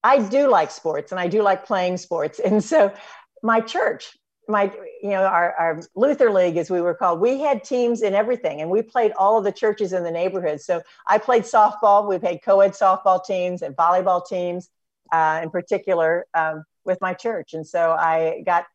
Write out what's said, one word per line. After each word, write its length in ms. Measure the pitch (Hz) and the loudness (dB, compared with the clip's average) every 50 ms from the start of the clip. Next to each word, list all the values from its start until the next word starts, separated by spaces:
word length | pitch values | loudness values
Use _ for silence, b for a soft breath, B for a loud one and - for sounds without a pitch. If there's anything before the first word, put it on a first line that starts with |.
| - | 4
I 140 | 226 269 277 | 4 4 2
do 280 | 214 190 226 277 285 | 2 0 2 2 4
like 240 | 262 226 175 156 - | 4 4 4 2 0
sports, 400 | - - - 160 151 143 147 - | -6 -8 -6 -4 -4 -4 -6 -8
and 80 | 190 185 | -6 -4
I 80 | 180 | -4
do 140 | 175 180 220 214 | -2 0 2 2
like 220 | 196 190 185 - | 2 0 0 -2
playing 320 | - 214 190 180 180 180 | -4 -2 -2 -2 -2 -4
sports. 420 | 175 - _ 170 - 147 156 - - | -6 -8 _ -6 -4 -4 -6 -6 -4
And 240 | 214 185 208 214 - | -2 0 0 0 0
so 300 | - 320 190 202 196 B B B B B B B B _ - | 2 2 4 4 2 B B B B B B B B _ -8
my 180 | - 220 226 226 | -2 0 0 0
church, 580 | 220 - - 349 - - - - - - _ _ _ _ _ _ _ | 0 -2 -4 -2 -2 -2 -2 -6 -12 -20 _ _ _ _ _ _ _
my, 240 | - 214 208 196 190 - - - - - - | -4 0 0 0 -2 -4 -12 -18 -18 -16 -10
you 80 | - 202 | -6 -4
know, 140 | 196 190 190 | -2 0 0
our, 300 | 190 196 170 175 175 - | 2 2 2 0 0 0
our 260 | 170 165 165 160 160 170 _ _ | -2 -2 -2 -2 -4 -10 _ _
Luther 360 | 190 233 285 285 - 262 226 | 0 0 0 4 4 2 4
League, 240 | 202 190 180 175 160 | 4 2 2 2 0
as 120 | 170 160 - | -2 -4 -2
we 100 | 185 175 | -2 -2
were 120 | 170 175 170 | 0 -2 -2
called, 260 | - - 180 170 165 | 0 0 0 0 2
we 200 | 196 240 269 269 | 0 0 0 0
had 220 | 302 294 277 220 - | 0 -2 -2 -2 -4
teams 360 | - 254 247 240 240 240 220 | -4 -2 0 0 0 0 0
in 120 | 214 202 196 | -2 0 0
everything, 480 | 202 214 226 254 240 - 160 143 147 | 0 0 0 -2 -2 -4 -6 -6 -4
and 80 | 156 170 | -4 -2
we 120 | 185 220 | -2 -2
played 300 | 220 - _ 254 233 214 - | -2 -2 _ 0 0 0 0
all 200 | - 190 202 220 | 2 2 4 4
of 60 | 226 190 | 2 0
the 80 | 202 | -2
churches 400 | 180 - - 220 214 - 214 175 | -4 0 -2 -2 0 -2 -4 -4
in 120 | 185 185 170 | -4 -4 -4
the 80 | 170 | -4
neighborhood. 500 | 165 170 175 190 190 185 180 151 151 147 | -4 -2 -2 -2 -4 -4 -4 -4 -6 -6
So 200 | - - 180 170 - b b b b | -4 -4 -4 -4 -4 b b b b
I 100 | - 202 | 0 0
played 260 | 220 220 - 247 240 - | 0 2 2 0 0 0
softball. 640 | - - 226 214 208 208 - - 208 202 208 208 | 2 4 4 4 4 2 2 4 4 4 4 4
We've 140 | 208 190 175 | 0 -4 -2
had 200 | 202 175 175 160 _ | -2 -4 -6 -4 _
co-ed 280 | 208 196 196 196 196 | 2 4 6 4 4
softball 520 | 190 - 214 190 185 190 - 196 185 180 185 | 2 2 2 2 2 2 2 2 2 2 0
teams 360 | - 196 185 180 180 180 175 | -4 -4 -4 -4 -4 -4 -6
and 140 | 165 143 139 | -8 -8 -2
volleyball 500 | - 170 170 180 185 185 190 180 175 180 | 0 2 2 2 2 2 0 0 0 -2
teams, 440 | - 190 180 180 175 175 180 180 _ _ _ _ _ _ _ _ _ | -6 -6 -6 -4 -4 -6 -8 -10 _ _ _ _ _ _ _ _ _
uh, 300 | 165 165 160 156 156 160 165 | 0 2 2 2 0 -2 -6
in 60 | 160 | -6
particular, 760 | - 180 175 - 202 190 - 196 185 170 165 160 170 175 - _ - | -6 -8 -4 -4 -4 -4 -2 -2 0 0 2 0 0 -2 -4 _ -4
um, 300 | 165 160 156 156 156 156 _ _ _ _ | -2 -2 -2 -4 -8 -14 _ _ _ _
with 140 | 185 185 185 | -6 -6 -4
my 120 | 196 185 180 | -4 -8 -8
church. 400 | - - 233 226 180 156 _ - | -6 -6 -6 -6 -6 -10 _ -12
And 140 | 160 160 | -12 -12
so 240 | - - 175 165 165 | -6 -2 -2 0 0
I 520 | 165 160 165 165 160 160 165 160 - - - | 0 0 0 0 0 0 0 -2 -4 -4 -2
got 200 | 185 170 175 - - | 0 0 0 -2 -4